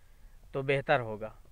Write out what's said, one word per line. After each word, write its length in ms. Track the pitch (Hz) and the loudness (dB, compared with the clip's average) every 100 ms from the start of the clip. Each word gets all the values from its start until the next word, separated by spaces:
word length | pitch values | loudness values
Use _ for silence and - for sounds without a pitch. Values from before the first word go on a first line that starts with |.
| - - - - - | -20 -20 -20 -20 -8
तो 80 | 139 | -4
बेहतर 380 | 135 139 147 139 | 0 2 4 2
होगा। 320 | 113 107 107 - - | 2 -6 -8 -12 -10